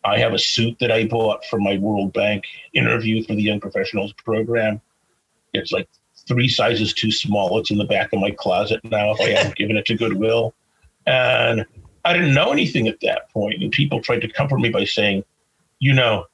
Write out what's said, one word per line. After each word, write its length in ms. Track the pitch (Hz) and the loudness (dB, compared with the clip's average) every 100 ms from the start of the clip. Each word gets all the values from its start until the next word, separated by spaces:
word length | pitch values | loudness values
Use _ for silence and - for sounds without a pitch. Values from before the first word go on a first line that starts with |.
| 101 | 2
I 120 | 107 | 2
have 140 | 117 | 2
a 60 | 120 | 2
suit 380 | - - 117 117 | 0 0 -2 0
that 120 | 120 | 0
I 140 | 113 110 | 2 2
bought 380 | 117 110 101 | 0 0 0
for 160 | - 110 | -4 -2
my 180 | 101 98 | 0 0
World 360 | 107 104 98 | 0 0 -2
Bank 320 | 98 104 104 - - - | 0 0 0 -6 -18 -6
interview 500 | - 117 117 110 110 113 | -2 0 0 0 -2 -2
for 100 | 104 | 0
the 60 | |
Young 180 | 107 104 | 0 -2
Professionals 540 | 98 - 95 107 104 | -4 -4 -2 -4 -6
program. 680 | - - 110 113 117 110 107 _ _ _ _ _ _ _ | -8 -4 -2 0 0 0 -2 _ _ _ _ _ _ _
It's, 200 | - - | -6 -2
like, 160 | 92 90 _ _ - - | -4 -4 _ _ -20 -2
three 220 | 120 123 | 0 2
sizes 460 | - 104 117 107 | 2 2 2 0
too 180 | - 110 | 0 -2
small. 480 | 107 - 104 95 90 | -2 0 0 2 0
It's 100 | 90 | 0
in 80 | 104 | -2
the 60 | |
back 300 | 104 101 90 | 0 0 0
of 60 | - | 0
my 100 | 98 | -2
closet 480 | 95 101 92 104 113 113 | -2 -2 0 0 -4 -2
now 260 | 107 104 | -2 0
if 80 | 104 | 0
I 120 | 113 | 0
haven't 240 | 104 - - | 2 0 -2
<laughs> 20 | |
given 180 | 104 107 | -2 -2
it 100 | 98 | -2
to 80 | 110 | -2
Goodwill. 580 | 113 98 110 117 117 _ _ _ _ _ - | 0 0 2 2 0 _ _ _ _ _ 0
And 600 | 131 123 120 117 113 - - - _ 170 | 2 2 2 2 0 -4 -14 -20 _ 0
I 80 | |
didn't 200 | 175 170 | 2 4
know 200 | 135 202 | 4 4
anything 340 | 294 220 139 110 | 2 0 0 -2
at 140 | - | 0
that 280 | - - - | -2 -2 -6
point. 300 | 110 104 180 | -4 -4 -2
And 80 | - | -2
people 280 | - 139 123 | 0 0 0
tried 200 | - 120 | -2 -2
to 80 | 110 | -2
comfort 300 | - 139 131 | -2 0 2
me 100 | 120 | 2
by 160 | 104 101 | 0 0
saying, 400 | - 104 98 - _ _ _ _ _ | 0 0 0 -4 _ _ _ _ _
"You 140 | 135 | 2
know 340 | 131 120 104 87 | 4 4 0 -4